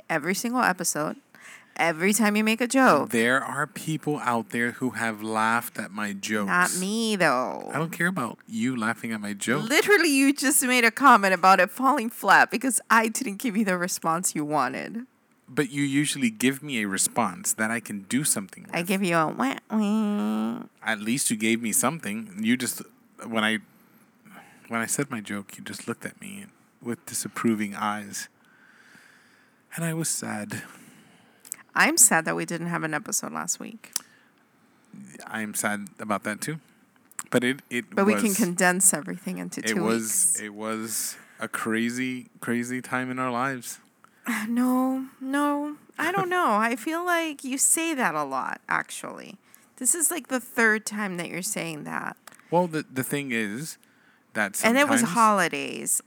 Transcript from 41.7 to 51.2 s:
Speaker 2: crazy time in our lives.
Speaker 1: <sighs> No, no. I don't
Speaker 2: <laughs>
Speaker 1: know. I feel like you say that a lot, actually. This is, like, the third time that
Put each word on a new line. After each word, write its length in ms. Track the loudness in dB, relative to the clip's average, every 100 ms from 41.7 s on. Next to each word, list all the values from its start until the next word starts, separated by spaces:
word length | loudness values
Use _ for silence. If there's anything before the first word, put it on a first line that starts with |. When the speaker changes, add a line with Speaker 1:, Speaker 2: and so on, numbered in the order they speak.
| 0 0 -2 -4 -6 -12 -12
Speaker 2:
crazy 420 | -4 -4 -2 -6
time 280 | -4 -4 -4
in 80 | -4
our 120 | -2
lives. 480 | -2 -2 -4 -10 -14 _ _ _ _ -6
Speaker 1:
<sighs> 200 | -4 -2
No, 600 | 0 2 2 2 0 -6 -10
no. 580 | -4 0 0 0 -4 -10 _ -6
I 140 | -2
don't 160 | 0 0
Speaker 2:
<laughs> 80 | 2
Speaker 1:
know. 160 | 2 4
I 200 | 2 0
feel 300 | -2 -2 0
like 360 | 0 0 -6
you 140 | -6 0
say 380 | 2 2 0
that 200 | 0 0
a 80 | 0
lot, 380 | -2 -2 -4 -6 -2
actually. 680 | -2 -2 -8 -12 -12 -16 -20 _ -20 _ -6
This 160 | -2 2
is, 140 | 0
like, 160 | -2 -4
the 100 | -6
third 440 | -4 2 4 4 -2
time 300 | -6 -6
that 120 | -4